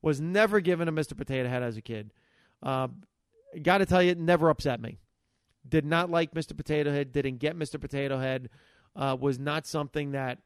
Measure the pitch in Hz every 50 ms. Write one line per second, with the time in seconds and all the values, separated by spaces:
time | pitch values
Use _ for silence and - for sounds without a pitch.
0 | - 156 151 135 151 165 185 202 220 214 208 214 180 170 180 165 170 165 156 156
1 | 156 - - - - - 139 131 127 123 127 123 123 120 113 110 110 - 117 110
2 | 104 107 _ _ _ _ _ _ _ _ _ _ - 135 135 131 131 127 127 -
3 | - _ _ _ _ _ _ _ _ _ - 180 151 170 180 196 196 - 180 185
4 | 180 175 180 170 165 165 175 170 156 165 151 - - 147 127 113 113 110 - -
5 | _ _ _ _ _ _ _ _ _ _ _ _ _ 131 120 156 147 147 160 165
6 | 175 175 170 170 165 147 - 160 160 - 160 143 143 - 156 151 147 143 143 143
7 | 143 131 123 143 135 135 131 123 127 147 160 175 156 143 - 147 139 143 - 139
8 | 139 139 135 131 131 131 131 131 127 117 _ _ _ _ _ _ _ _ _ -
9 | 147 139 131 131 131 143 135 123 139 147 147 160 151 - - 160 147 139 _ 151
10 | 147 139 139 139 135 127 123 - _